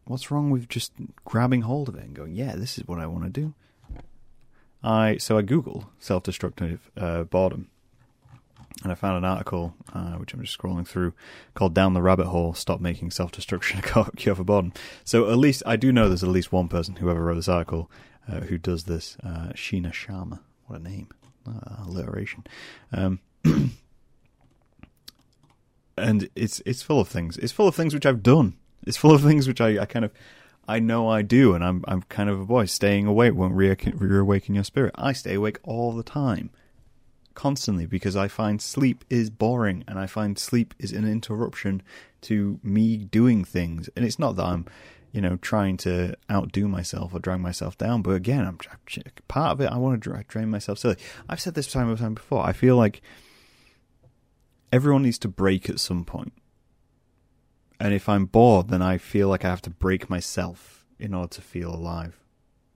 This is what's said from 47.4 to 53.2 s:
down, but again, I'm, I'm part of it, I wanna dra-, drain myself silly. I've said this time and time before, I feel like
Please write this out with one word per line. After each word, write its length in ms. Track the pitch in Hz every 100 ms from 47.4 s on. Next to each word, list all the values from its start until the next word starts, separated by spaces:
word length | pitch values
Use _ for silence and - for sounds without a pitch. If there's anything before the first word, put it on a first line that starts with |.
| 90 90 95 -
down, 240 | 110 117
but 100 | 92
again, 340 | 95 95 139 185
I'm, 120 | 175 -
I'm 340 | - - - - - -
part 260 | 139 165
of 80 | 143
it, 100 | 135
I 60 | 123
wanna 200 | 131 120
dra-, 260 | - 107 -
drain 220 | 110 110
myself 300 | 107 - 101
silly. 180 | 120 92 - - -
I've 100 | 170
said 160 | 185 170
this 160 | 139
time 180 | 131 120
and 80 | 110
time 180 | 113 110
before, 300 | - 120 90
I 60 |
feel 240 | - 127 123
like 260 | 107 - - -